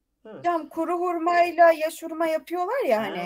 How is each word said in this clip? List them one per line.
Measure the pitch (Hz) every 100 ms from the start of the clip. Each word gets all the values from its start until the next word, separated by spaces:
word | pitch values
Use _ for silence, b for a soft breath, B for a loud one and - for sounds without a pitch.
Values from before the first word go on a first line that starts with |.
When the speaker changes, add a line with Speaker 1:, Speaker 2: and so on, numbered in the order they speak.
| _ _ 220
Speaker 1:
Evet. | 214
Speaker 2:
Hocam | 339 339 302
kuru | 320 320 349
hurmayla | 359 339 330 349 349 320 339
yaş | 320 311 -
hurma | 330 320 330
yapıyorlar | 311 - 349 359 539 359
ya | 214
hani. | 208 175